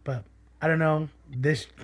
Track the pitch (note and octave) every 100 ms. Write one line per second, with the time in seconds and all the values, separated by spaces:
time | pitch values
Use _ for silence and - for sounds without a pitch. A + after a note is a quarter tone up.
0 | - B2+ - _ _ _ D#3 D#3+ D#3+ D#3
1 | D#3 - - B2+ C#3 D#3 - -